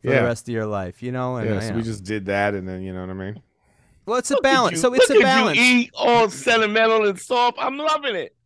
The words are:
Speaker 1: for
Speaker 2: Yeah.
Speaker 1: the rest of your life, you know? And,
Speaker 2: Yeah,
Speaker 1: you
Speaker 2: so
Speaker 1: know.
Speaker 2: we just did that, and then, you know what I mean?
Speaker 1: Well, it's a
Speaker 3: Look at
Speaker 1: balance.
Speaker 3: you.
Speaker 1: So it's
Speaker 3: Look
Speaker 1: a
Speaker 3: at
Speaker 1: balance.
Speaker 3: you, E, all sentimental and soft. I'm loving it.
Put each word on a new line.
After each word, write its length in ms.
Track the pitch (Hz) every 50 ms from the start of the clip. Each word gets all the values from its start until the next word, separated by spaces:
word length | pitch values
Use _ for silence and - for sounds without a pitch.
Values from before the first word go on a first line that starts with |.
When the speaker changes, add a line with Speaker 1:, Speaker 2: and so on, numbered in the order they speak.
Speaker 1:
for 80 | - 127
Speaker 2:
Yeah. 100 | 135 131
Speaker 1:
the 40 | 117
rest 240 | 120 117 113 - -
of 60 | 120
your 120 | 113 110
life, 360 | 107 104 101 95 87 - _
you 100 | - 123
know? 240 | 127 127 127 127 127
And, 120 | 123 117 113
Speaker 2:
Yeah, 60 | 107
Speaker 1:
you 40 | 98
Speaker 2:
so 80 | 107 113
Speaker 1:
know. 60 | 104
Speaker 2:
we 60 | 113
just 220 | 113 113 110 101 95
did 220 | 92 107 107 95
that, 280 | 95 98 101 101 104 101
and 140 | 98 92 95
then, 140 | 92 92
you 100 | 95 95
know 80 | 92 92
what 100 | 92 92
I 40 | 95
mean? 280 | 95 95 98 104 - _ _ _ _ _ _ _ _ _ _ _ _ _
Speaker 1:
Well, 120 | - 220 254
it's 120 | 247 -
a 40 | 277
Speaker 3:
Look 100 | 269 -
at 60 | 269
Speaker 1:
balance. 260 | 269 262 240 185 170
Speaker 3:
you. 60 | 165
Speaker 1:
So 120 | 202 247 247
it's 140 | 262 508 -
Speaker 3:
Look 100 | 285 220
Speaker 1:
a 40 |
Speaker 3:
at 20 | -
Speaker 1:
balance. 340 | 262 262 269 254 208 196 214
Speaker 3:
you, 60 | 240
E, 260 | 247 254 247 240 - _
all 340 | - - - 240 233 226 208
sentimental 760 | - - - 247 233 226 220 208 208 220 226 226 220 220 214 208
and 100 | 196 185
soft. 400 | - - 254 240 240 240 247 -
I'm 180 | - 262 269 285
loving 360 | 302 311 311 302 285 269 214
it. 180 | 175 139 - _ _ _